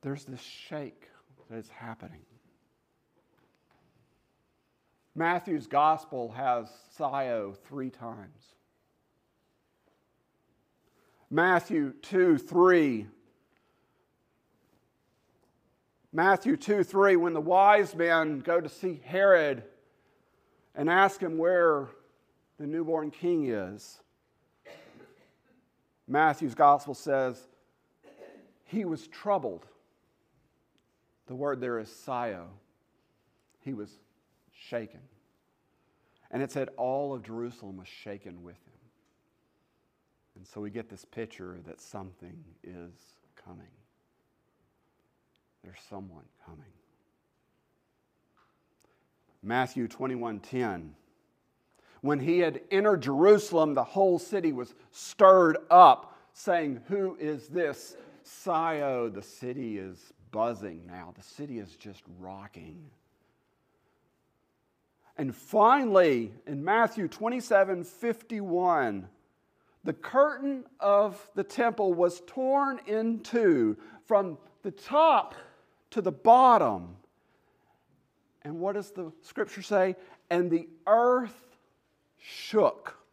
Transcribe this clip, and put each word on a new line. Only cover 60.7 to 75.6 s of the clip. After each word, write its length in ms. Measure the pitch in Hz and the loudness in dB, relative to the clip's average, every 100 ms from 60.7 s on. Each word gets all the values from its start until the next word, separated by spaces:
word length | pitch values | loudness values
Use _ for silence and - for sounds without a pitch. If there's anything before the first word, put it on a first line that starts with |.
| 82 85 | -14 -18
now. 260 | 90 87 | -16 -16
The 80 | 90 | -18
city 380 | 98 - 147 117 | -20 -18 -14 -14
is 160 | 98 - | -14 -20
just 260 | 104 92 _ 87 | -20 -20 _ -20
rocking. 720 | 92 98 101 - 80 175 151 _ _ _ _ _ _ _ _ _ _ _ _ _ _ _ _ _ _ _ _ _ _ - | -18 -16 -18 -20 -20 -20 -20 _ _ _ _ _ _ _ _ _ _ _ _ _ _ _ _ _ _ _ _ _ _ -10
And 160 | 139 | -8
finally, 1040 | 117 - 214 214 269 247 190 175 127 113 113 | -8 -4 2 4 4 4 4 4 2 -4 -12
in 200 | - 139 | -12 -10
Matthew 420 | 156 214 226 226 170 | -2 0 0 -2 -8
twenty-seven 800 | - 220 247 - 202 190 185 | -6 -6 -6 0 2 2 -2
fifty-one, 1200 | 165 - 233 226 - 220 202 175 180 165 123 101 95 _ _ _ _ _ _ _ | -8 -8 -6 -6 -8 -10 -4 -2 0 0 -2 -6 -12 _ _ _ _ _ _ _
the 80 | - | -10
curtain 720 | 147 - 254 294 254 277 269 240 _ | -10 -4 2 2 0 -8 -8 -12 _
of 500 | 202 202 208 180 - - | 2 2 2 -4 -12 -10
the 80 | |
temple 500 | 196 - 233 220 196 | -8 -2 -2 0 -2
was 260 | 170 175 175 - | 2 0 0 -14
torn 540 | - 262 277 277 254 - | -8 -2 0 -2 -6 -6
in 340 | 214 226 226 | -4 -2 -6
two 560 | - 240 214 147 110 107 - - _ | -4 0 2 4 0 -2 -10 -20 _
from 320 | 208 190 151 - _ | 0 0 -10 -20 _
the 100 | 202 | -14
top 640 | - - 285 320 247 - - - _ | -14 -4 2 4 2 -2 -14 -20 _